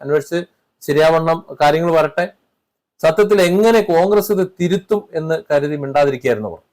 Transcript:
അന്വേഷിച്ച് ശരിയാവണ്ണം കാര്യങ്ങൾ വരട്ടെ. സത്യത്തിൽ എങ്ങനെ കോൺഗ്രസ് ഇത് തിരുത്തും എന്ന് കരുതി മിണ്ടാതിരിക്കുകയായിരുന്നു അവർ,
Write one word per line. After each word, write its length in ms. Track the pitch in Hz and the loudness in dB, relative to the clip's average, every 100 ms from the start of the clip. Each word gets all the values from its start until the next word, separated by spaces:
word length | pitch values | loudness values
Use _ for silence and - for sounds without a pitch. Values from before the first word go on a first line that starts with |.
അന്വേഷിച്ച് 420 | 139 147 143 170 175 _ _ _ - | -4 -4 -2 -6 -8 _ _ _ -4
ശരിയാവണ്ണം 580 | 147 156 160 160 165 - 139 | 2 2 2 0 -4 -6 -2
കാര്യങ്ങൾ 320 | 147 156 170 | 0 2 0
വരട്ടെ. 360 | 165 156 160 180 - _ _ _ _ _ _ | 0 0 -2 -8 -8 _ _ _ _ _ _
സത്യത്തിൽ 400 | 156 160 202 208 | 0 2 2 4
എങ്ങനെ 380 | 175 185 220 226 | 2 2 2 2
കോൺഗ്രസ് 520 | 196 165 185 208 190 | 2 2 2 2 0
ഇത് 140 | 202 185 - | -2 -4 -2
തിരുത്തും 420 | 175 190 190 208 202 | -2 -2 -2 -4 -4
എന്ന് 300 | 165 160 160 - | -8 -4 -6 -2
കരുതി 260 | 147 143 147 | -2 -2 -6
മിണ്ടാതിരിക്കുകയായിരുന്നു 720 | 139 139 143 131 131 113 107 | -2 0 0 0 -2 -2 -4
അവർ, 100 | 82 _ | -12 _